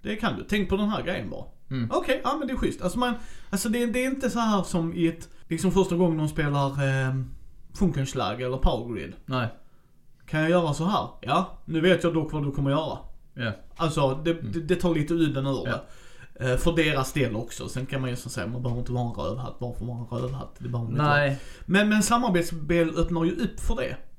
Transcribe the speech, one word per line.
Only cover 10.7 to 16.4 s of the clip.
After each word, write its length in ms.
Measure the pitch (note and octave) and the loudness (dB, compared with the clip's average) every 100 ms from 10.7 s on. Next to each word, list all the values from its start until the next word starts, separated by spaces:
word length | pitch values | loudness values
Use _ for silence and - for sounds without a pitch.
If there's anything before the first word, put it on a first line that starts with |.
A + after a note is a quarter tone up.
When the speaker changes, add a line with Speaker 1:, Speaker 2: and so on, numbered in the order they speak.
Speaker 1:
så 120 | C#3 E3+ | 0 0
här?" 220 | G3 - - | 0 -2 -8
"Ja, 400 | G2+ D#3+ F#3 - - | 0 0 0 -8 -4
nu 160 | D#3+ | 2
vet 220 | E3+ F3 | 6 6
jag 100 | F3 | 4
dock 200 | D#3+ D3+ | 2 0
vad 100 | D#3 C#3+ | -2 -2
du 60 | |
kommer 200 | C#3 C#3 | 0 2
göra." 260 | C#3+ D#3 - - - - | 0 0 -6 -10 -16 -16
Speaker 2:
Ja. 180 | - A2+ G2+ - - | -6 -4 -4 -12 -2
Speaker 1:
Alltså, 400 | D#3+ D#3 C3+ E3+ D#3+ | -2 2 2 2 -2
det, 60 | |
Speaker 2:
Mm. 200 | E3 A2 | -2 -2
Speaker 1:
det, 80 | E3 | -6
det 160 | D3+ F3 | 0 2
tar 180 | F3+ D#3 | 2 2
lite 180 | D3 | 2
udden 320 | E3+ D#3 C3+ C3+ | 2 2 2 -2
ur 160 | C3+ B2+ | -2 -2
Speaker 2:
Ja. 60 | |
Speaker 1:
det. 100 | A#2+ - - - - - - | -4 -6 -18 -18 -18 -18 -4